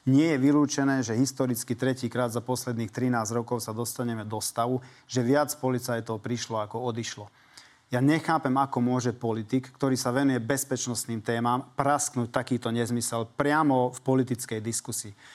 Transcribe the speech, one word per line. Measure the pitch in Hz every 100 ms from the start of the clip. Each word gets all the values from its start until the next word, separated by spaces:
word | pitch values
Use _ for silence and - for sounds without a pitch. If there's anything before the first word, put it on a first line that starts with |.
| -
Nie | 135 165 143
je | 135
vylúčené, | 147 143 - 139 135
že | 117 113
historicky | 135 - 127 117 - 113
tretíkrát | 131 127 117 120 120
za | 117
posledných | 110 127 - 117 113
trinásť | - 127 120 107
rokov | 117 113 120 113
sa | 110
dostaneme | 117 - 120 113
do | 107 110
stavu, | - - 117 127 - - _
že | 127 120
viac | 143 147 -
policajtov | 131 123 123 117 113 110
prišlo, | 113 120 - 113
ako | 104 113 123
odišlo. | 113 110 - 107 _ _ - - _ _
Ja | 123
nechápem, | 135 156 156 160 135
ako | 131 135 131
môže | 123 127 120 117
politik, | 117 110 107 131 127
ktorý | - 139 127
sa | 127
venuje | 123 139 127
bezpečnostným | 113 135 - 127 123 117 - 113
témam, | 104 117 120 123 - -
prasknúť | 135 143 - 123 120
takýto | 131 123 120 117
nezmysel | 117 117 120 113 117 113 -
priamo | 143 151 151 131 123 127
v |
politickej | - 131 123 117 - 110
diskusii. | 110 117 - - 104 - -